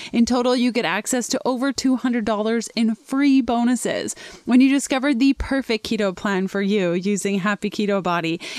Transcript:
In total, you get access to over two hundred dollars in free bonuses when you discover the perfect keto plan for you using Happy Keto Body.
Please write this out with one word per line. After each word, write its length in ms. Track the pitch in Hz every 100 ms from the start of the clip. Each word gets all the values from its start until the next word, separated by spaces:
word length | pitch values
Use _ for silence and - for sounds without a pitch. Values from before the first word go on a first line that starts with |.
| -
In 140 | 233 233
total, 280 | 247 247
you 160 | 247 247
get 140 | 240
access 420 | 170 185 - 247 226
to 120 | 254 -
over 260 | 254 277
two 240 | 254 269 254
hundred 300 | 262 240 220
dollars 420 | 208 214 233 208 -
in 180 | 226
free 460 | 220 - 269 285 269
bonuses 720 | 240 240 240 247 190 - - - - -
when 160 | - 247
you 80 | 269
discover 460 | 277 - 269 277
the 180 | 240 269
perfect 560 | 269 - 269 247 226 -
keto 260 | 220 202
plan 340 | 180 214 190 190
for 120 | 202
you 320 | 196 208 175
using 460 | 175 185 202 196 196
Happy 320 | 185 202 208
Keto 320 | - 202 196
Body. 360 | 180 175 165 170 -